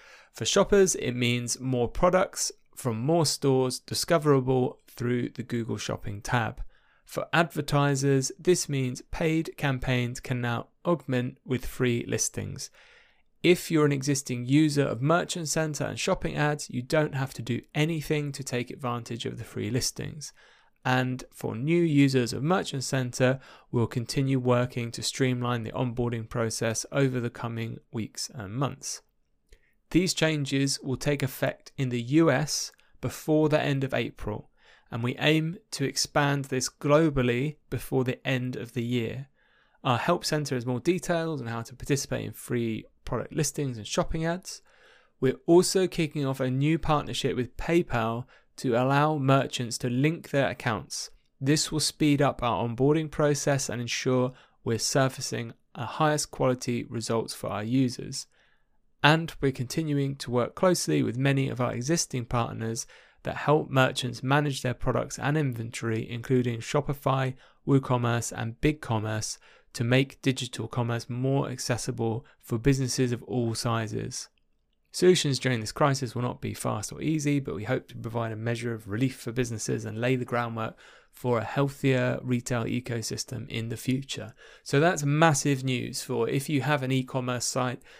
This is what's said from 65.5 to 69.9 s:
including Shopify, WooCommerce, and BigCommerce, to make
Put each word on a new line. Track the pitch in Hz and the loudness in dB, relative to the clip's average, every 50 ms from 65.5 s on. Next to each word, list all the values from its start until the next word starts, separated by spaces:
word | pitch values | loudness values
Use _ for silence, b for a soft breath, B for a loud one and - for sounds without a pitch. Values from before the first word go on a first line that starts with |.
| 120 113 113 117 - - - 113 113 110 - - | -2 -4 -8 -8 -8 -6 -4 -2 -2 -2 -2 -4
including | 117 117 117 - 135 127 123 123 117 113 | -8 -10 -2 2 2 4 4 2 -2 -4
Shopify, | 113 - - 147 143 - 143 - - 135 131 135 131 131 127 b b b b b b | -6 -2 -2 -2 -2 -2 -6 -2 0 0 0 2 0 -2 -4 b b b b b b
WooCommerce, | - 139 135 135 - 127 123 120 117 117 117 117 - - | 4 4 4 4 4 0 0 2 0 0 0 -2 -4 -6
and | 113 117 113 113 - | -6 -6 -6 -6 0
BigCommerce, | - 147 151 151 - - 120 110 104 110 110 107 104 - - - b b b b b b | 0 0 0 0 -2 -2 -2 0 0 -2 -4 -4 -4 -6 -8 -10 b b b b b b
to | _ - 117 | _ -4 0
make | 120 | 4